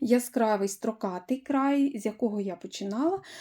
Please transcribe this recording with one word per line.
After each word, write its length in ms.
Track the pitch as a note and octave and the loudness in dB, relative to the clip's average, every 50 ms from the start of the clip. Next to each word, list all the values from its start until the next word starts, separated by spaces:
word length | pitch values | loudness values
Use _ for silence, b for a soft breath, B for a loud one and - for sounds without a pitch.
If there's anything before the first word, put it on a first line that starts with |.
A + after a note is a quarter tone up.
яскравий 680 | C4+ G#3+ A#3+ B3 B3 - - A#3 A3+ A3 G#3+ G3 G3 G3 | 2 4 4 4 4 2 0 0 2 2 2 2 0 -2
строкатий 720 | - - - A3+ A3 - - G3 F3+ F3+ - - B3+ C4 | -4 -4 -4 -6 -4 -4 -4 -4 -4 -4 -4 -4 -4 -4
край, 600 | - - C#4 C4+ C4+ C#4 C#4+ C#4+ C#4 C#4+ C#4 G#3+ | -2 -2 0 2 2 2 4 4 2 2 0 -2
з 80 | - | -4
якого 340 | A3 G#3 - B3+ A3 G#3 G#3 | -4 -4 -2 -2 -2 0 -2
я 160 | G3 G3 F3 | -4 -4 -6
починала, 640 | F3+ - F#3 - - G3 G3 G3+ A#3 C#4+ E4 F#4+ F#4+ F#4+ B B B | -8 -10 -12 -10 -6 -6 -4 -2 0 0 0 0 -2 -4 B B B